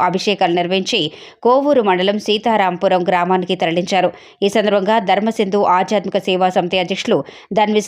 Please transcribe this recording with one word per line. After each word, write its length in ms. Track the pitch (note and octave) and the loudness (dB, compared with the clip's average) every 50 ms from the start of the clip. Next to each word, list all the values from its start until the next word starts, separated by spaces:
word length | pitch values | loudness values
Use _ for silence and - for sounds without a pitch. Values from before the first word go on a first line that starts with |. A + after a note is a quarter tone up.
| - F3+ | 2 0
అభిషేకాలు 480 | F3 F#3+ - A3 G3+ - F#3+ F3 E3+ F3+ | 0 -2 -2 -2 -2 0 0 0 0 0
నిర్వహించి 420 | F3 F3 F#3 F#3+ F#3+ - - A3 D3+ D3+ - - - - - _ - A#3 | -2 -2 -2 -2 -2 -2 -2 -4 -4 -4 -8 -12 -18 -20 -12 _ 0 2
కోవూరు 360 | B3 C4+ C#4 D4 D4 C4 A3 G3+ | 2 2 2 2 2 2 2 2
మండలం 300 | F#3 F3+ F#3 G3 G3+ G#3+ G3+ - | 2 2 0 0 -2 -2 -2 -2
సీతారాంపురం 760 | G#3 A3 G#3 A#3+ A3+ G#3+ G3 F#3 F3+ F3+ - F#3+ F#3 F3+ F3+ F#3 | -4 -2 0 0 0 2 2 0 0 0 0 0 0 0 0 0
గ్రామానికి 460 | F#3 F3 F3 F3+ F#3 F#3 F3+ F3 F#3+ F3+ F#3+ | 0 0 0 0 0 0 0 -2 -4 -2 -2
తరలించారు. 480 | E3 E3 F3+ F3 F3 G3+ F#3 F3+ F3 - - - - - _ - | -2 0 -2 -2 0 0 0 0 0 -2 -6 -14 -20 -6 _ -2
ఈ 40 | G3+ - A3+ | 0 2 0
సందర్భంగా 400 | G3+ G#3+ G3+ G3+ F#3 F#3+ A3 A3+ G3+ F#3 | 2 2 2 0 2 2 0 0 2 0
ధర్మసింధు 500 | F#3+ F#3+ G3+ A3 A3 - A3 F#3+ F3+ G3+ G3+ - F3 F#3 | 0 0 0 0 -2 -2 -2 0 0 0 2 2 2 2
ఆధ్యాత్మిక 380 | F#3+ - A3 G3+ F#3 F#3+ - G3+ - - | 2 0 -2 -2 -2 -2 -4 -4 -2 -2
సేవా 200 | F#3 F3+ F#3 F#3 - G3+ | 0 2 2 2 2 0
సమితి 220 | F3 F3 F#3+ F#3 F3+ | 0 0 0 -2 -2
అధ్యక్షులు 340 | E3 G3 F#3 - - G#3+ D3+ C3+ - - - - - G3+ F#3 | -2 -4 -6 -2 0 0 0 0 -4 -12 -20 -14 -4 0 0
ధన్వి 240 | G#3+ G#3 G#3+ G#3+ G3+ | 2 2 2 0 0